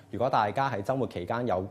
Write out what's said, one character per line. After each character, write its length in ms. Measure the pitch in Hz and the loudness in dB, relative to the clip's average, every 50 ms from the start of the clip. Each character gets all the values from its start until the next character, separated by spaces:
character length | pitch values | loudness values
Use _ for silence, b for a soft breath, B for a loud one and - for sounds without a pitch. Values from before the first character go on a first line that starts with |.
| B B | B B
如 80 | - 104 | -4 -2
果 100 | 117 139 | 0 2
大 220 | 143 123 107 104 | 4 4 4 2
家 200 | 104 135 135 139 | 2 0 0 0
喺 120 | 123 101 | 0 -2
週 140 | 101 - 131 | -2 0 0
末 120 | 135 120 101 | 0 0 -2
期 160 | - 87 87 | -4 -4 -4
間 220 | 90 117 117 123 | -4 -2 -2 0
有 160 | 117 92 92 95 101 | 0 0 0 0 -2